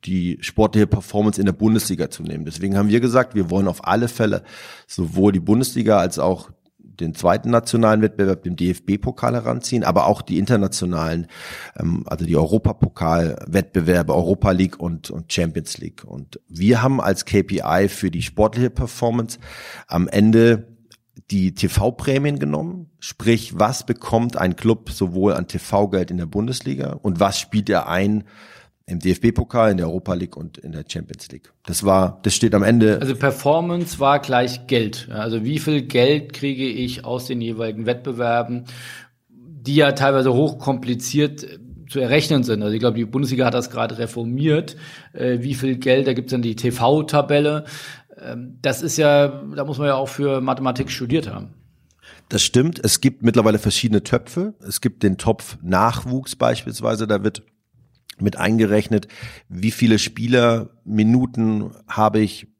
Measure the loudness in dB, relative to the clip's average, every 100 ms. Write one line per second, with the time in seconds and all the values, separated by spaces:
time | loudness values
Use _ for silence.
0 | -4 -2 -2 -6 -6 2 2 4 2 2
1 | -2 0 0 2 0 2 2 2 0 -4
2 | -4 -8 -10 -8 -10 -6 -2 0 4 4
3 | 4 2 2 0 0 0 0 -2 0 0
4 | 0 0 0 0 -6 -20 -20 -20 _ -6
5 | -4 4 4 4 2 2 2 -2 2 4
6 | 2 0 -2 -2 -6 -20 _ _ -20 -10
7 | -8 0 2 2 2 0 2 2 4 4
8 | 2 2 0 0 -4 -2 -2 -2 -2 -2
9 | -2 -4 -2 -2 -4 -4 -2 -2 2 2
10 | 2 0 0 -2 2 2 0 -2 -4 -4
11 | -2 -4 -6 -14 -18 -16 -18 -6 -4 -2
12 | -4 -6 0 2 4 4 2 0 -2 0
13 | 0 2 0 -2 -2 -2 0 0 2 2
14 | 4 2 2 2 2 4 2 0 -6 -6
15 | -10 -12 -6 -2 -2 -4 -10 -12 -14 -16
16 | -18 -16 -16 -20 _ 0 2 4 2 0
17 | 0 -2 0 0 0 -2 0 2 0 0
18 | -4 -4 -6 0 0 2 -2 -2 -6 -2
19 | -2 -2 -6 -10 -18 -18 -18 -20 -6 -2
20 | 0 4 6 6 6 4 -2 _ _ _
21 | _ -20 _ 0 0 0 -2 2 0 -2
22 | -2 0 0 -2 -2 -4 -6 -10 -16 _
23 | -18 -4 0 0 0 0 0 0 -6 -6
24 | -2 -2 -2 -2 -2 0 0 0 -2 -6
25 | -4 0 0 0 -4 -8 -2 0 0 0
26 | -2 -6 -4 -4 -4 -6 -8 -6 -8 -6
27 | -4 0 0 0 -4 -4 0 0 0 0
28 | 0 0 -4 -20 -20 -20 _ _ -10 -4
29 | 0 2 2 0 -2 2 4 2 -2 -4
30 | -4 -6 -6 -10 -16 -16 -14 -14 -10 -12
31 | -12 -16 -18 -20 _ _ -8 -2 4 4
32 | 4 0 -2 2 2 4 4 6 6 4
33 | 0 0 0 0 0 0 0 -4 -6 0
34 | 2 2 2 0 0 -4 -2 0 0 -6
35 | -12 -8 -4 -4 -2 -4 0 -2 0 4
36 | 4 4 -2 -8 -6 -4 -6 -4 -6 -6
37 | -8 -8 -6 -6 -6 -6 -6 -4 -4 -4
38 | -4 -4 0 0 -2 -8 -10 -18 -18 -20
39 | -20 _ _ _ -20 -12 0 4 4 4
40 | 2 4 4 4 2 0 -4 -4 -2 -4
41 | -2 0 0 -2 -16 -18 -20 -20 -10 -4
42 | 2 2 4 0 2 0 0 0 0 0
43 | -4 -2 -2 2 2 0 -4 -4 -4 -4
44 | -8 -6 -6 -2 2 2 -2 -14 -20 -20
45 | -20 -6 -2 -2 -2 -4 -2 -2 2 4
46 | 4 -2 -2 -2 -2 -2 -2 2 2 2
47 | 2 0 2 2 2 -2 -8 -16 -18 -20
48 | _ -20 -14 -12 -14 -6 -4 -2 -4 2
49 | 4 6 4 0 -12 -8 -8 -4 -2 -2
50 | -4 -4 -2 0 -2 -2 -2 -2 -6 -6
51 | -2 -2 -4 -12 -14 -20 _ _ _ _
52 | -20 -20 _ -2 2 4 2 0 -2 2
53 | 0 2 2 4 4 4 0 0 0 0
54 | 0 -4 -2 -6 -6 -6 -10 -4 -4 0
55 | 0 0 0 -2 -4 -14 0 2 2 0
56 | -4 -6 -6 -2 0 0 -6 -6 -4 -2
57 | -2 -2 -2 -6 _ _ _ _ _ _
58 | _ -2 -2 0 0 2 4 2 2 -2
59 | -2 -18 -18 -18 _ -4 -4 2 4 4
60 | 0 -6 0 4 4 2 -4 _ -4 2
61 | 4 4 2 0 0 0 -6 -12 _ 0
62 | 2 2 0 -2 -18